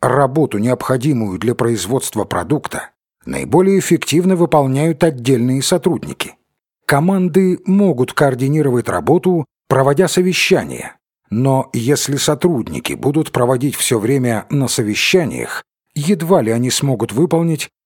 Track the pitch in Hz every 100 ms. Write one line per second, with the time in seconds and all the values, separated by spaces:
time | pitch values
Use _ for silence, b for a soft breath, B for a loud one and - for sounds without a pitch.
0 | 120 131 135 143 147 104 117 127 - 127
1 | 139 127 104 90 113 113 117 113 98 131
2 | - 110 95 90 85 151 - - - _
3 | _ _ - 67 69 147 190 196 - 165
4 | - 156 180 185 170 156 135 131 160 165
5 | 165 131 120 127 123 131 127 180 185 147
6 | 76 - - - _ _ _ _ - 143
7 | 170 196 180 180 185 180 - 196 202 123
8 | 127 - 143 123 135 156 139 123 110 87
9 | 120 170 185 170 139 _ - 131 135 143
10 | 185 - 185 170 - 175 78 62 - -
11 | _ _ _ 107 135 135 - 123 117 143
12 | - 139 - 147 175 143 - - - -
13 | 131 147 147 - 120 127 143 - - 117
14 | 110 139 123 107 - 147 127 - 107 104
15 | - 190 143 64 58 - - _ _ -
16 | 147 190 165 185 113 113 127 - 143 120
17 | 113 104 175 165 170 156 - _